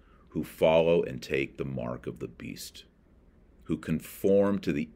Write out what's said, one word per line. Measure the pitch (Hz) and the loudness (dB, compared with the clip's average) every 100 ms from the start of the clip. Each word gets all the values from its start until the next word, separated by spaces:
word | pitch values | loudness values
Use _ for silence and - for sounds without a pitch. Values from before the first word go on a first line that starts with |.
| _ _ _ | _ _ _
who | 80 | -8
follow | 71 - 80 82 82 85 | -6 2 6 6 6 4
and | - 64 | 2 -6
take | - 69 69 - | -4 -4 -2 -6
the | |
mark | 71 64 60 62 64 | -8 -6 -6 -8 -10
of | - | -10
the | 60 | -12
beast, | 57 - - - - - _ _ _ _ _ _ _ | -12 -14 -14 -16 -18 -20 _ _ _ _ _ _ _
who | - 80 | -6 -6
conform | - 78 - - 98 98 101 101 | -4 -6 -6 -2 2 4 4 0
to | 92 | -2
the | 73 78 | -2 -4